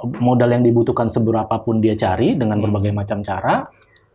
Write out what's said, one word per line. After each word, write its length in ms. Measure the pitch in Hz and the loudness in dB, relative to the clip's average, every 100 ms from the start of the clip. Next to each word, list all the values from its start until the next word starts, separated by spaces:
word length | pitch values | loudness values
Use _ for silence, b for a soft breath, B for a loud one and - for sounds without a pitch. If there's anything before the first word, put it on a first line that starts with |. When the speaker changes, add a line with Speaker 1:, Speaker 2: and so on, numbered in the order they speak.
| 123 - | -10 -2
Speaker 1:
modal 340 | 123 123 120 | 2 4 4
yang 100 | 120 | 4
dibutuhkan 480 | 120 117 117 123 113 | 4 4 2 0 -2
seberapapun 720 | 117 113 113 110 113 - 110 | 0 0 0 -2 -4 -2 0
dia 160 | 110 104 | 2 0
cari 400 | 104 95 139 165 | 0 0 0 0
dengan 180 | 110 104 | 0 0
Speaker 2:
Hmm. 140 | 107 | 0
Speaker 1:
berbagai 240 | 104 101 | 0 0
macam 260 | 101 98 104 | -2 -4 -6
cara, 440 | 101 95 127 220 - b b b b | -6 -4 -2 -2 -4 b b b b